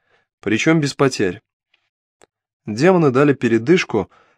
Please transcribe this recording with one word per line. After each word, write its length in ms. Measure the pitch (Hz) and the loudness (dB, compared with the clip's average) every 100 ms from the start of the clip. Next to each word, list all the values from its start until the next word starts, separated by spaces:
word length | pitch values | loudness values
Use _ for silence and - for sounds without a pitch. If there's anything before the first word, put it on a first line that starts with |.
| _ _ _ _ | _ _ _ _
причем 400 | 98 107 160 165 | -6 -2 0 0
без 120 | 143 | -2
потерь. 480 | - 135 - 95 104 _ _ _ _ _ _ _ _ _ _ _ _ 113 | -2 -2 -2 -4 -6 _ _ _ _ _ _ _ _ _ _ _ _ -12
Демоны 460 | 107 175 180 147 | 0 2 4 2
дали 220 | 123 147 | 2 2
передышку, 760 | 131 117 113 123 175 - 107 92 _ _ | 0 0 0 2 0 0 -6 -6 _ _